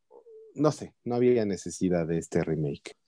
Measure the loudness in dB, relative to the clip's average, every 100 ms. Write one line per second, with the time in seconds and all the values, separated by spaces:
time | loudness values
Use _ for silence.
0 | _ -20 -20 -20 -14 -2 0 0 -10 -12
1 | -4 2 4 4 2 -2 -6 -2 0 2
2 | 0 -2 -2 -2 0 -2 -2 -6 -12 -20